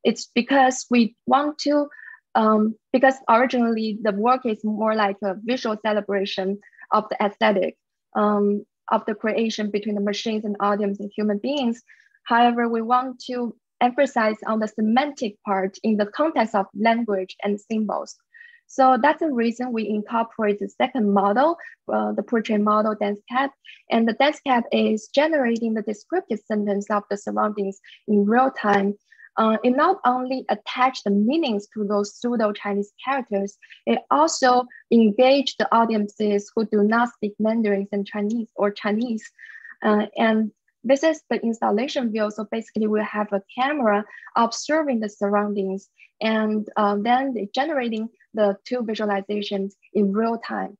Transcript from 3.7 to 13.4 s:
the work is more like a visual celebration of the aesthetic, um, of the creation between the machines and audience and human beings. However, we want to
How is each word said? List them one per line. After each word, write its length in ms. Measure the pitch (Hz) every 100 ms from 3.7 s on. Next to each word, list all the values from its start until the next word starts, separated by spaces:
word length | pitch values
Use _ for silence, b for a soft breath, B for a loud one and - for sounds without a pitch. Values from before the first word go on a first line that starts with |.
| 226 220 214
the 120 | 214
work 340 | 196 226 254 254
is 180 | 214
more 300 | 214 214 220
like 240 | 220 202 196
a 140 | 202 185
visual 320 | 220 262 233 214
celebration 760 | 220 208 202 202 196 - 190 202 B B B
of 180 | 214 208
the 80 | - 208
aesthetic, 540 | 202 220 196 - - _ _ _ 214
um, 480 | 208 208 208 202 - _ -
of 140 | 220 -
the 100 | 208
creation 560 | 220 214 226 220 214
between 240 | 202 214 208
the 60 |
machines 420 | 202 202 233 214
and 140 | 214 202
audience 400 | 202 208 202 196
and 100 | 208 -
human 240 | 208 208
beings. 420 | 240 294 240 233 _ b b b -
However, 420 | 233 240 240 233
we 140 | 233
want 380 | 226 247 262 247 -
to 280 | 247